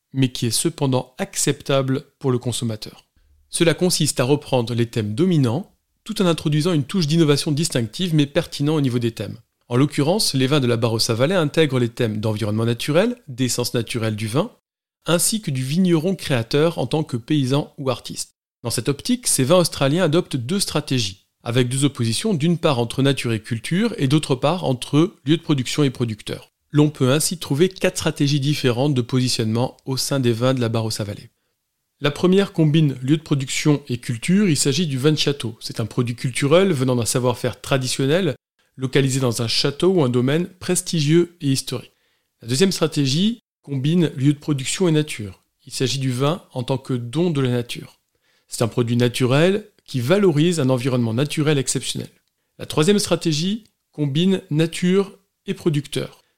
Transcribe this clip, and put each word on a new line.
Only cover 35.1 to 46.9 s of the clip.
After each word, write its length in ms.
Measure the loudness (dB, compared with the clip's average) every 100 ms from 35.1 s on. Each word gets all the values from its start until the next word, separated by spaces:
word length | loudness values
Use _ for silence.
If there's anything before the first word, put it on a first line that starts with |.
de 40 | 2
château. 400 | 0 -2 -6 -8
C'est 180 | -12 -6
un 60 | -4
produit 300 | -2 -2 -2
culturel 580 | -4 -2 4 4 4
venant 240 | 2 0 0
d'un 80 | 0
savoir-faire 560 | 0 0 0 -4 -6
traditionnel, 760 | -2 -2 -2 -2 0 2 0 -4 _ _ _ -8
localisé 460 | 0 2 2 2
dans 200 | 0 0
un 60 | -2
château 460 | 0 -2 0 2
ou 100 | 4
un 60 | 2
domaine 380 | 2 0 0 -4
prestigieux 920 | -8 -4 -4 -2 -2 2 4 2 -2
et 140 | -2
historique. 400 | -2 -4 -10 -12 _ _ _ _ _
La 80 | -4
deuxième 240 | 0 2
stratégie 640 | 2 -2 0 0 2 0 -2 _ _
combine 500 | -8 -4 0 2 0 2
lieu 160 | 0
de 40 | 0
production 520 | -2 -4 -4 0 2
et 20 |
nature. 500 | 2 0 -6 -12 -14 _ _ -14
Il 60 |
s'agit 280 | -4 -2 -2
du 120 | -2
vin 320 | 0 0 -2 -8
en 120 | -10
tant 140 | -4 -4
que 160 | -4